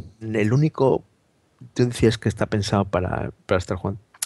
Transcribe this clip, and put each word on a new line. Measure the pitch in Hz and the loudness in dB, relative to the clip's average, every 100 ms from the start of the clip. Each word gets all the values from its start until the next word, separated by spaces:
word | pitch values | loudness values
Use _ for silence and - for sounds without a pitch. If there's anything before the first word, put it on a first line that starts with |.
| - - | -4 -12
el | 110 110 104 | -4 0 2
único, | 127 151 - 131 - - _ _ _ _ - - | 2 2 2 2 2 -4 _ _ _ _ -20 -8
tú | - 123 | -2 0
decías | 120 113 - | 4 2 2
que | 107 | -2
está | - 104 | -2 -2
pensado | 107 98 104 98 | -2 0 0 0
para, | 92 90 - - - - | -2 -2 -4 -6 -8 -2
para | 92 | -2
estar | - 95 | -2 -4
jugando. | 98 98 _ - | -4 -6 _ -12